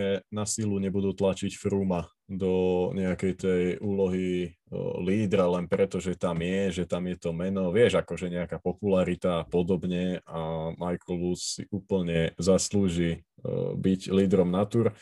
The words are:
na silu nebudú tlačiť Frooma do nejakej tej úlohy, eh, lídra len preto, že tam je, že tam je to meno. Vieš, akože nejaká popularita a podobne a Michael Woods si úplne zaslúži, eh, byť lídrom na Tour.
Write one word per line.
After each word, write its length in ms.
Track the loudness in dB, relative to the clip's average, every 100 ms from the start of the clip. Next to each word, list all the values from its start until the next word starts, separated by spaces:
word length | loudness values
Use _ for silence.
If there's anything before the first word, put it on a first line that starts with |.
| 0 -2 -4
na 160 | -6 -4
silu 320 | -2 -2 0
nebudú 400 | 0 0 -2 0
tlačiť 400 | 0 0 -4 -6
Frooma 480 | -2 0 0 -2 -4 _ -12
do 640 | -4 0 2 2 2 0
nejakej 400 | 0 -2 0 -2
tej 300 | 0 0 2 2 -2
úlohy, 720 | -2 0 0 0 0 -2 -4
eh, 220 | -8 _ -8 -6 -4
lídra 480 | 0 2 2 4 4
len 160 | 2 0
preto, 320 | 0 2 0
že 160 | -4
tam 240 | -2 -2 -2 0
je, 380 | 0 0 -2
že 0 | -2
tam 240 | -4 -4
je 80 | -4
to 160 | -4
meno. 400 | -4 -2 -2 0
Vieš, 320 | 4 4 4 0
akože 240 | -4 -4
nejaká 320 | -4 -4 -4
popularita 800 | -4 -2 2 2 2 0 0 0
a 60 | 0
podobne 720 | 0 2 0 0 -2 -2 -4 -6
a 400 | -6 -4 -4 -6 -6
Michael 400 | -4 -4 -4 -4
Woods 400 | -2 -2 -4 -8
si 60 | -8
úplne 640 | -8 -2 0 0 0 0 0
zaslúži, 800 | 2 4 4 2 2 2 0 -2
eh, 540 | -8 _ -6 -4 -2
byť 400 | -2 0 0 2
lídrom 400 | 2 4 4 4
na 160 | 2 0
Tour. 240 | 2 0 -2